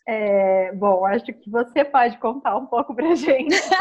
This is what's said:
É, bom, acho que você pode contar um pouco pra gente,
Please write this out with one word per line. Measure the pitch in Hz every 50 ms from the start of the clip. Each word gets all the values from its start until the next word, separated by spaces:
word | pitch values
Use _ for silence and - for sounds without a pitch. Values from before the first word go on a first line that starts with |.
| -
É, | - 220 214 214 202 202 196 196 190 190 190 185 185 196
bom, | 190 208 202 190 180 190
acho | 196 202 233 226
que | - 226 _ - 208
você | 208 240 247 240 - 311 285
pode | 285 285 262 240 240 - -
contar | - 226 254 277 - 247 -
um | - 277
pouco | - 240 233 285 - 240
pra | 208 311 330 349
gente, | 254 277 320 269 262 - 285 349 - 320 339 381 370